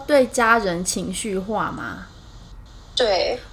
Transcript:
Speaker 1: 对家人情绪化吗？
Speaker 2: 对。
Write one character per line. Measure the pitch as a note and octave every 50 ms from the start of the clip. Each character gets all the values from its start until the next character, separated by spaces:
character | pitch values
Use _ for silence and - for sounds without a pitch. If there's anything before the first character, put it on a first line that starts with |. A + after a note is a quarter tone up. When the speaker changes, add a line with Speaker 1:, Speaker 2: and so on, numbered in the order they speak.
| -
Speaker 1:
对 | - D4 C#4 B3+
家 | A#3 - B3+ A#3 A3 A#3 A#3
人 | G#3 F#3+ E3+ E3+ F#3
情 | - - G3 F3 E3 F#3
绪 | - - A3 F#3+ F#3+
化 | F#3 G#3+ G#3+ G3 D#3+ D3+
吗？ | C3+ B2 A#2+ A2 - F#3+ - - - - - - - - - - - - - - - - - - -
Speaker 2:
对。 | - B3 G#3+ F#3+ F3 - - - - - -